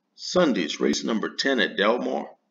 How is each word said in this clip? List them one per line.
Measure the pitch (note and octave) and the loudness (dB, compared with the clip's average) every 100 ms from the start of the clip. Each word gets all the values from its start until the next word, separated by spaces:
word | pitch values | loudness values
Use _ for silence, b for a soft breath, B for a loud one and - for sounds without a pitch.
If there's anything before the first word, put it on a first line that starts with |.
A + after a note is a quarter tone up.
| _ | _
Sunday's | - - F3+ E3+ G2+ D2 - | -16 -4 2 2 2 -2 0
race | - D2 | 0 0
number | - A2 - | -2 -2 -2
ten | - C#3 C3 | -4 0 2
at | F2 - | 0 2
Del | G2+ B2 | 2 2
Mar, | B2+ C3+ - - _ | 0 -4 -6 -14 _